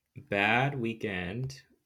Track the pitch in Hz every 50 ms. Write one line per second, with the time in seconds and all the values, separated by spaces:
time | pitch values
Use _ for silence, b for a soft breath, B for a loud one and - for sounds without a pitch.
0 | _ _ _ - - _ 101 101 101 107 113 120 135 139 139 131 113 113 113 -
1 | - 107 95 90 90 87 101 120 131 135 - - - _ _ _ _